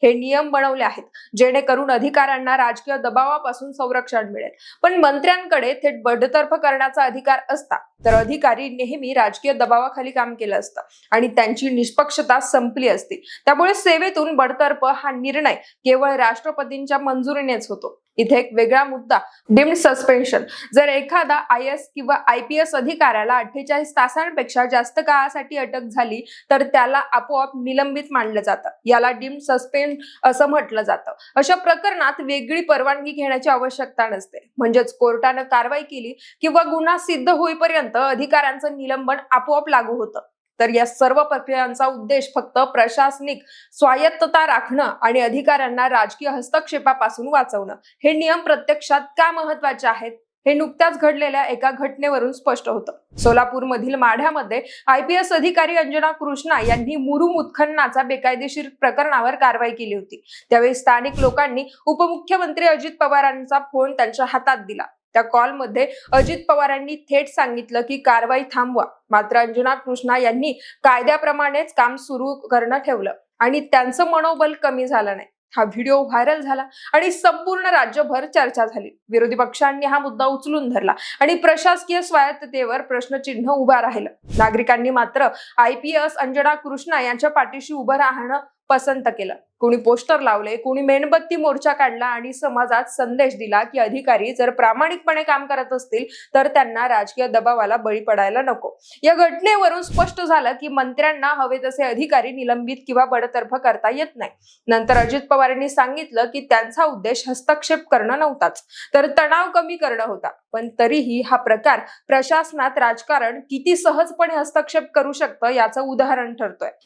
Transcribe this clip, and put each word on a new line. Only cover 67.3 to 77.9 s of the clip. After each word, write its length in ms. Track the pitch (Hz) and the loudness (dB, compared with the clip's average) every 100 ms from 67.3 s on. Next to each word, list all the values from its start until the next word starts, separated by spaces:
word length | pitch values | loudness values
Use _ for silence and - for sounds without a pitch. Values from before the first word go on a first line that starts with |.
| - 262 240 233 233 | -2 -2 -4 -6 -6
की 160 | 233 277 | -4 -2
कारवाई 460 | 269 233 233 262 269 | 2 2 2 -2 -2
थांबवा. 320 | 254 247 240 185 - _ | -4 -2 -2 -4 -8 _
मात्र 280 | 214 214 240 | 0 2 0
अंजना 360 | 233 226 247 | 0 0 -2
कृष्णा 420 | 269 262 247 247 254 | -2 -4 -6 -2 0
यांनी 340 | 240 233 294 254 - - | 0 0 -4 -6 -14 0
कायद्याप्रमाणेच 920 | 269 247 247 302 302 294 285 277 311 | 2 4 2 0 0 -2 -2 -2 -2
काम 220 | - 240 262 | 0 0 -2
सुरू 360 | 262 262 269 277 - | -10 -8 -6 -8 -2
करणं 300 | 247 233 269 | 0 0 -2
ठेवलं 340 | 294 240 196 - _ - | -2 -4 -4 -10 _ -2
आणि 220 | 247 285 294 | 0 0 2
त्यांचं 380 | 262 254 254 339 | 2 2 0 0
मनोबल 420 | 330 320 320 302 302 | 2 0 2 0 0
कमी 240 | 285 254 254 | -4 -2 -2
झालं 300 | 247 208 196 | -2 -2 -6
नाही. 120 | - _ _ | -10 _ _
हा 100 | - | -2
व्हिडिओ 360 | 214 208 247 277 | -2 -2 0 2
व्हायरल 380 | 269 240 247 311 | 2 0 2 0
झाला 240 | 269 269 269 - - | -2 -6 -6 -14 -2
आणि 160 | 302 349 | 0 0
संपूर्ण 540 | 339 359 339 349 370 370 | 2 2 2 -2 -2 2
राज्यभर 600 | 339 233 | 2 2